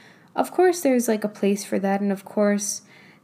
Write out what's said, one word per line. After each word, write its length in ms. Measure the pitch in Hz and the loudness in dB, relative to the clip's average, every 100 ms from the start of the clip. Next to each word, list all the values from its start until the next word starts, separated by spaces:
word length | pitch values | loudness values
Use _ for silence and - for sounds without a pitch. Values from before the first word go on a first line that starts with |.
| - - _ - | -20 -20 _ -4
of 140 | 254 | -2
course, 300 | - 370 339 | 2 2 4
there's, 260 | 277 247 233 | 2 2 2
like, 160 | 214 | 0
a 60 | 208 | -2
place 360 | - 202 202 | -2 0 0
for 140 | - 202 | -2 -2
that. 220 | 190 196 | 0 0
And 100 | 202 | -2
of 140 | 190 | -4
course, 580 | - - 104 202 - - - - - - | -4 0 2 2 -2 -8 -12 -20 -20 -12